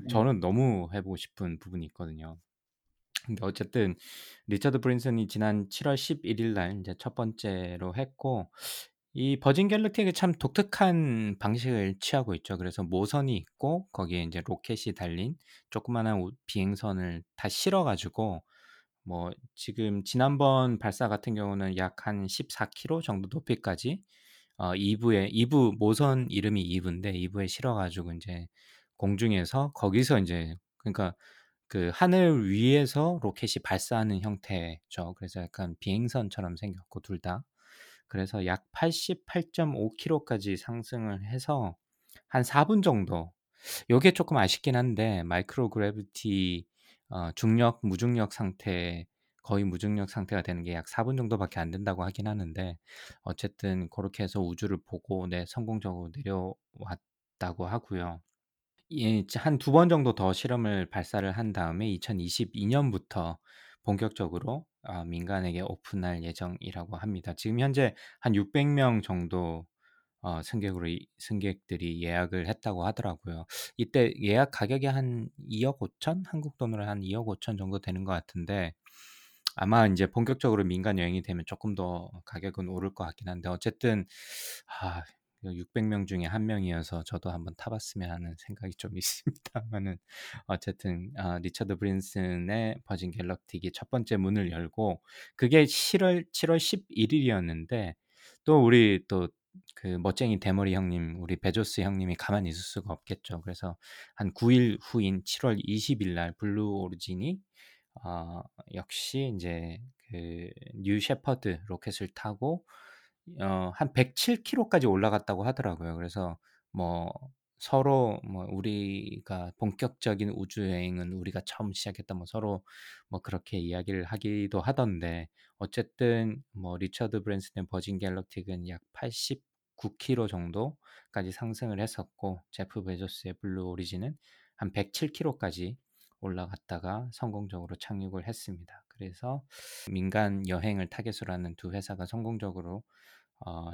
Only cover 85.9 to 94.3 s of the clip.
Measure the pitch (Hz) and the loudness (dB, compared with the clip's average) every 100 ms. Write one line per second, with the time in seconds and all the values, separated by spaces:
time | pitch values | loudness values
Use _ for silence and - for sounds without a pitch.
85.9 | 104 95 92 82 110 110 104 92 85 80 | 0 0 -2 -2 -2 0 0 0 -2 -4
86.9 | 85 82 87 90 87 85 82 - 107 - | -6 -6 -6 -6 -6 -8 -10 -8 -8 -8
87.9 | 101 87 85 85 82 - 101 95 - - | -6 -6 -6 -8 -10 -12 -10 -10 -8 -8
88.9 | 95 - - - - - 117 110 104 98 | -4 -4 -4 -6 -6 -8 -10 -6 -4 -4
89.9 | 87 _ - - - - 92 - - 98 | -6 _ -18 -16 -10 -4 -4 -4 -4 -4
90.9 | 87 98 139 92 87 90 - 101 92 101 | -4 -6 -6 -4 -2 -4 -4 -4 0 0
91.9 | 95 95 98 92 90 87 110 110 - - | 0 -2 -2 -2 0 -2 0 0 -4 -6
92.9 | 90 90 92 90 90 _ 90 90 - - | -6 -4 -4 -4 -6 _ -6 -6 -8 -4
93.9 | 127 110 104 95 | -2 0 2 2